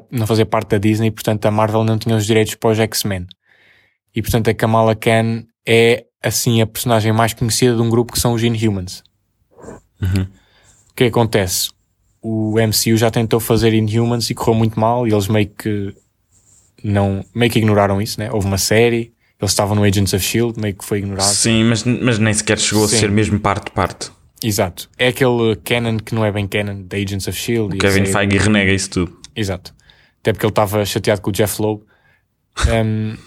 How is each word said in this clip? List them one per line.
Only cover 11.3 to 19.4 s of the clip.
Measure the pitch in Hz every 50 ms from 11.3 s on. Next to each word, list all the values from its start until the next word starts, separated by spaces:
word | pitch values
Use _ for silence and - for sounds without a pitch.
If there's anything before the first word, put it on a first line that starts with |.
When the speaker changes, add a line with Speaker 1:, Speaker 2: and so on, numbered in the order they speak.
| - 113 95 90 - - - - - _ _ _ _ _ _ _ _ _
Speaker 1:
O | - 113 113 110 107 110 104 113
M | 113 110
C | 104 - - 113
U | 113
já | 110 117 113
tentou | 113 120 113 110 120 113
fazer | 113 - 117 110 113 113 110
Inhumans | 110 110 107 107 117 120 117 120 120 110 -
e | 120
correu | - - 120 113
muito | 110 113 110 110 113
mal, | 110 113 120 123 123
e | 113
eles | 107 104 98 101
meio | 107 107 104 98
que | - - - 110 104 101 98 98 - - _ _ _ _ _ _ _ _ _ _ _ _ _ _ _ _
não, | - 107 101 101 101 98 98 98 - - -
meio | 113 120 117
que | 117 117
ignoraram | 107 107 104 101 101 101 98 98
isso, | 110 - - -
né? | 107 107
Houve | - 107 95
uma | 98 98
série, | 92 - - 107 110 117 120 117 117 117 113 _ _ _ _ _
eles | _